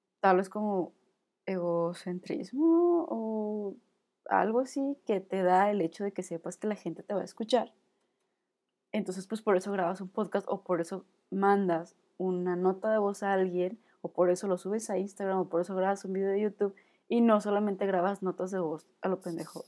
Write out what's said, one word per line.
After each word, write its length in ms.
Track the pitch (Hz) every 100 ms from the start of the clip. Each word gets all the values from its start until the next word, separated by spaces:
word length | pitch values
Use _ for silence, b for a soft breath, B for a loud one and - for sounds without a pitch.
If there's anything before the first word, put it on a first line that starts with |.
| _ _
tal 180 | 196 185
vez 100 | 190
como 440 | 214 214 196 170 _ _ _ _ _ -
egocentrismo 1600 | 190 175 170 170 175 - 180 - - 185 254 320 330 349 339 -
o 680 | 226 220 220 214 214 202 196 _ _ _ _ -
algo 340 | 196 196 226
así 360 | 262 - 277 277 -
que 140 | 202
te 220 | 190 190
da 280 | 180 185 202
el 100 | 208
hecho 240 | 165 -
de 80 | 202
que 100 | 196
sepas 340 | 185 165 175 180
que 100 | 220
la 100 | 202
gente 260 | - 165
te 120 | -
va 60 | 202
a 40 |
escuchar. 480 | 175 - 220 247 - _ _ _ _ _ _ _ _ _ _ _ _
Entonces, 340 | 214 196 185 185
pues, 160 | 220
por 140 | 220 190
eso 160 | 196
grabas 280 | 202 175 185
un 80 | 190
podcast 380 | - 214 175 -
o 140 | 196
por 180 | - 175
eso 240 | 165 190 - _ -
mandas 680 | 196 196 202 190 165 170 _ _ -
una 400 | 185 180 180 180
nota 360 | 185 190 220
de 60 | 220
voz 240 | 202 202
a 100 | 202
alguien 460 | 196 190 180 180 220 b b
o 60 | 165
por 220 | - 180
eso 160 | 180 208
lo 80 | 180
subes 300 | 190 214 220
a 80 | 190
Instagram 400 | 196 - 196 190
o 100 | 185
por 120 | 170
eso 140 | 175
grabas 300 | 190 190 196
un 80 | 190
video 180 | 190 196
de 100 | 196
YouTube 340 | 214 202 202 196 b b b
y 120 | 233
no 200 | 233 208
solamente 460 | 208 202 208 190 196
grabas 360 | 185 180 202
notas 280 | 185 175 185
de 100 | 190
voz 260 | 165 160 _ _
a 60 | 190
lo 120 | 185
pendejo 440 | 185 165 165 170